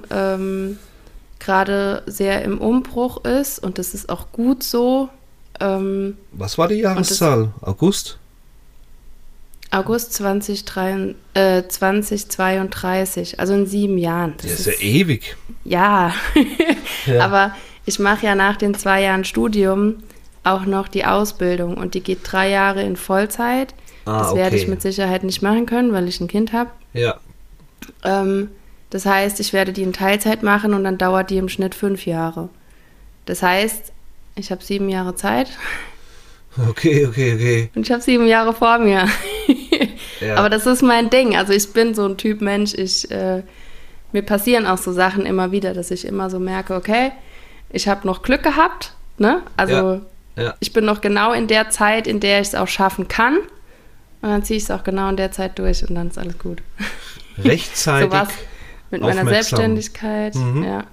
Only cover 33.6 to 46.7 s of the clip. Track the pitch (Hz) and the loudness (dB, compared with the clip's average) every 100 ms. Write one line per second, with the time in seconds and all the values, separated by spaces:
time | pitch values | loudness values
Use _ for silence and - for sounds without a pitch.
33.6 | 220 - - - - - - - 196 185 | 0 -4 -12 -18 -20 -20 -16 -12 -8 -8
34.6 | - 202 196 185 180 180 196 233 262 - | -4 -2 -2 -2 -4 -4 0 0 -2 -6
35.6 | - - - - - - - - - - | -10 -10 -12 -18 -20 -20 -20 -20 -10 -2
36.6 | 117 107 165 147 139 113 123 113 120 117 | -2 2 4 4 4 2 0 2 2 2
37.6 | 113 226 220 240 269 240 226 226 226 226 | 0 -2 0 0 4 4 6 4 4 2
38.6 | 233 233 214 196 190 - 403 415 - 247 | 4 4 4 4 2 0 -4 -2 2 2
39.6 | - 320 277 - - - 107 107 208 214 | 2 0 0 -4 -14 -8 -2 2 2 2
40.6 | 247 254 254 233 226 254 247 180 196 202 | 2 4 6 4 4 4 4 2 4 2
41.6 | 202 226 233 214 202 190 220 214 202 202 | 2 2 2 2 -2 0 -2 0 0 0
42.6 | 208 208 190 - - 196 185 185 185 - | 0 -2 -2 -2 -4 -4 -2 -2 -6 -16
43.6 | - - - - - 202 202 208 220 240 | -16 -14 -16 -18 -6 -4 0 2 4 2
44.6 | 202 185 185 180 185 196 190 185 185 196 | 2 0 0 2 2 2 0 0 0 0
45.6 | 190 185 170 180 - 196 190 185 185 190 | -2 -4 -6 -6 -6 -4 -4 -4 -4 -4
46.6 | 190 | -4